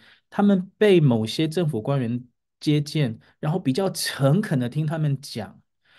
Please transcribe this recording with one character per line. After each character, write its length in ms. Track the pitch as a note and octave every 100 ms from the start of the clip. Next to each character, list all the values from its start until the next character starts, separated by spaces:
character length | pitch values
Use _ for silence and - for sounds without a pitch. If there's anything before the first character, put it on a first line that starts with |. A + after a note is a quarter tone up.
| _ _ _
他 100 | -
们 260 | G3+ F#3+ F#3 _
被 200 | G#3+ F3+
某 280 | D3 A#2 A2
些 200 | - D#3+
政 220 | F#3 D#3+
府 100 | A2+
官 200 | G#2+ C#3
员 280 | A2+ A#2+ - _ _ _
接 220 | D#3 D3+
见， 380 | C#3+ D#3+ B2+ A2 _ _
然 140 | D3+
后 60 | F#3
比 120 | C3+
较 160 | C3 F#3+
诚 500 | - - - C3+ F3
恳 160 | A3+ C#3
的 100 | A#2+
听 200 | D3 D#3
他 100 | E3
们 240 | D3+ C3
讲， 400 | - A#2 F#2+ - _ _ _